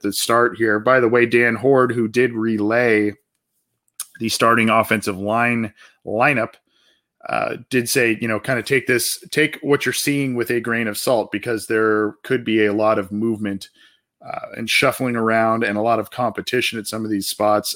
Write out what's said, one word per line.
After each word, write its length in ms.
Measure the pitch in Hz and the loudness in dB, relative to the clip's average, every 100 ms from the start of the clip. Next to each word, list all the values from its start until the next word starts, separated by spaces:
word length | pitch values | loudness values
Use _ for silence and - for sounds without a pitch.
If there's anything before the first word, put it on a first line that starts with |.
the 100 | 101 | -4
start 420 | - - 117 120 110 | -4 0 2 2 0
here. 240 | 113 104 | 0 2
By 200 | 117 131 | 2 4
the 100 | 117 | 4
way, 160 | 120 120 | 4 4
Dan 300 | 120 120 113 | 4 2 2
Hoard, 360 | 127 135 123 | 2 4 2
who 160 | 120 110 | 0 0
did 260 | 117 123 | 0 0
relay 800 | 113 113 107 104 117 120 107 104 101 _ _ _ _ _ _ _ - - - | 0 -2 0 0 2 4 2 2 -4 _ _ _ _ _ _ _ -18 -18 -8
the 100 | 113 | -4
starting 400 | - 117 117 113 | 2 4 4 4
offensive 480 | 110 107 110 104 92 | 2 2 -2 -2 -6
line 560 | 104 113 120 117 110 - - _ - | -2 0 0 -2 -6 -10 -20 _ -8
lineup, 480 | 107 139 127 113 - _ _ _ _ _ _ - | 0 2 2 -2 -8 _ _ _ _ _ _ -6
uh, 300 | 57 - - - | -4 -4 -6 -4
did 180 | 131 117 | -2 0
say, 300 | 135 117 110 | 2 2 0
you 60 | 117 | -2
know, 120 | 107 | -4
kinda 220 | - 123 | -2 -4
take 240 | - 135 - | -2 -2 0
this, 320 | 120 - - - | 0 -2 -6 -4
take 260 | - 156 - | 0 0 -2
what 200 | 143 143 | -2 0
you're 100 | 135 | 0
seeing 420 | - - 143 135 120 | -2 -2 0 -2 -2
with 160 | 113 | -2
a 80 | 120 | -2
grain 280 | 117 117 113 | -2 -2 -2
of 80 | 104 | -2
salt, 360 | - 120 101 | 0 0 0
because 340 | 101 120 113 - | -4 -4 -4 -2
there 480 | 110 110 107 107 - | 2 2 2 0 -4
could 220 | - 131 117 | -4 -2 0
be 200 | 110 104 | 2 2
a 80 | |
lot 260 | 104 110 107 | 2 2 2
of 120 | 95 | -2
movement 580 | 104 113 107 101 98 - _ _ _ _ _ - | -2 -2 -2 -4 -6 -10 _ _ _ _ _ -14
uh, 220 | - - - | -12 -12 -10
and 120 | 110 | -4
shuffling 460 | - 139 - 127 117 | 0 2 0 -2 0
around 480 | 110 113 113 113 | 2 2 2 2
and 140 | 120 104 | 0 0
a 40 | |
lot 180 | 113 113 | 2 0
of 120 | 104 | -2
competition 640 | - 120 - - 123 - 113 | -4 -4 -4 -4 -2 -2 -4
at 100 | 101 | -8
some 180 | 110 110 | -6 -4
of 60 | |
these 160 | 101 95 | -4 -4
spots. 480 | - 107 104 - | -2 2 2 -2